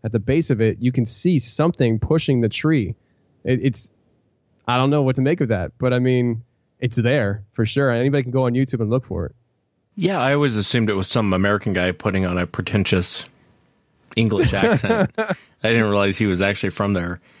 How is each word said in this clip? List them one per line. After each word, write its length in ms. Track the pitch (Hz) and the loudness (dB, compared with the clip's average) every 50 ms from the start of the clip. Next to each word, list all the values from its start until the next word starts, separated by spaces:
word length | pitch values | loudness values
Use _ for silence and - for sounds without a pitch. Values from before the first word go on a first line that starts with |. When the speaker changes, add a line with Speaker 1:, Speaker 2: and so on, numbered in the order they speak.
| - | -8
Speaker 1:
at 80 | 110 | -2
the 80 | 113 110 | -2 -2
base 300 | 98 - 151 165 160 - | 0 2 0 0 2 0
of 120 | 131 107 | 0 2
it, 160 | 113 110 - - | 2 0 0 0
you 100 | 120 127 | -2 0
can 140 | 127 131 117 | 0 0 -2
see 340 | 107 - - - 180 180 131 | -2 -4 -2 0 2 2 2
something 600 | - - - - 151 175 - - 135 113 113 110 | 0 -2 -2 0 0 0 2 2 2 2 2 0
pushing 420 | - - 156 165 - - 135 120 | 0 0 0 0 2 2 2 2
the 80 | 117 110 | 2 0
tree. 460 | - - - 156 160 135 101 85 - _ _ _ _ _ _ _ _ _ - | -2 0 0 0 2 2 0 -4 -8 _ _ _ _ _ _ _ _ _ -2
It, 160 | - 131 110 107 | -2 -2 0 0
it's, 260 | 139 - - - - _ _ _ _ _ _ _ _ _ _ _ _ _ _ - | -2 -2 -4 -12 -18 _ _ _ _ _ _ _ _ _ _ _ _ _ _ -4
I 100 | - 123 | -2 0
don't 120 | 127 131 139 | 2 2 2
know 120 | 147 147 135 | 2 2 2
what 120 | 131 131 | 0 0
to 60 | 139 | 0
make 200 | 131 143 175 180 | 0 0 0 0
of 80 | 147 113 | 0 -2
that, 220 | 110 92 87 - - | -2 -2 -4 -6 -6
but 160 | - 127 127 123 | -4 -2 0 0
I 60 | 123 | 2
mean, 440 | 127 127 127 123 123 120 113 113 - _ _ _ _ _ _ - | 2 2 2 2 0 0 -2 -4 -8 _ _ _ _ _ _ -6
it's 180 | 127 117 110 | -6 -4 -2
there 460 | 123 110 120 139 143 107 101 104 107 - _ - | 0 0 2 2 0 0 -2 -4 -6 -10 _ -4
for 120 | - 110 | -4 -4
sure. 240 | 110 - 139 143 131 | -2 0 0 0 0
Anybody 340 | 117 117 127 143 139 143 123 | 0 0 0 0 0 0 0
can 80 | 127 | 0
go 140 | 120 131 131 | 0 0 0
on 80 | 123 120 | 2 2
YouTube 280 | 131 135 - - 113 | 0 0 -2 -2 -4
and 80 | 110 104 | -2 0
look 160 | 120 131 - | -2 -2 -2
for 200 | - 90 85 85 | -4 -6 -6 -6
it. 80 | 67 - _ _ _ _ _ _ _ _ _ _ _ - | -8 -10 _ _ _ _ _ _ _ _ _ _ _ -8
Speaker 2:
Yeah, 240 | 202 170 185 196 151 | -2 -2 0 0 0
I 140 | 123 135 143 | 0 2 2
always 240 | 147 147 135 113 | 2 2 0 0
assumed 320 | 107 95 - - 120 113 107 | 0 -2 0 0 0 2 2
it 40 | 101 | 0
was 120 | 98 95 | -2 -2
some 260 | - - 123 107 98 92 | -2 0 0 2 2 2
American 380 | 92 95 101 104 101 - 107 92 | 2 2 2 2 0 0 -2 -2
guy 180 | 90 90 92 90 | 0 0 0 -2
putting 320 | - - 107 95 95 95 | -2 -4 -2 0 0 0
on 120 | 90 90 | 0 0
a 80 | 90 87 | -2 -4
pretentious 800 | - - - 92 - - 101 92 - 104 92 90 - - - - - _ _ _ _ _ _ _ _ _ _ _ _ _ _ _ _ - | -4 -6 -8 -6 -2 0 0 2 2 2 0 0 -2 -6 -8 -10 -14 _ _ _ _ _ _ _ _ _ _ _ _ _ _ _ _ 0
English 380 | 113 113 107 107 98 165 - - | 0 0 2 2 2 2 2 2
accent. 580 | 98 - 233 208 139 - - 226 214 185 - - | 2 2 2 2 2 0 0 0 0 0 -2 -2
Speaker 1:
<laughs> 40 | |
Speaker 2:
I 180 | 220 220 214 185 - - _ _ _ - | -4 -4 -4 -4 -8 -8 _ _ _ 0
didn't 260 | 113 117 117 110 104 | 2 2 2 2 2
realize 280 | 101 101 101 98 98 | 2 2 2 0 0
he 80 | - 110 | 0 0
was 160 | 101 92 87 | 0 2 2
actually 300 | 98 101 101 - - 95 | 0 0 0 -2 -4 -6
from 220 | - - 104 101 101 | -2 -2 0 0 0
there, 280 | 90 87 87 87 - _ _ _ _ | 0 -2 -4 -8 -10 _ _ _ _